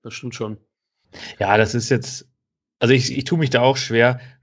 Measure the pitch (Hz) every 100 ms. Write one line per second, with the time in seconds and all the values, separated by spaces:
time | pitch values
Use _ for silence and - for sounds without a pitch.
0 | 117 - 123 - 110 107 _ _ _ _
1 | _ - - - 98 104 110 120 113 123
2 | - - - _ _ _ _ - 117 131
3 | 127 139 131 170 139 127 127 135 - 117
4 | 123 127 - _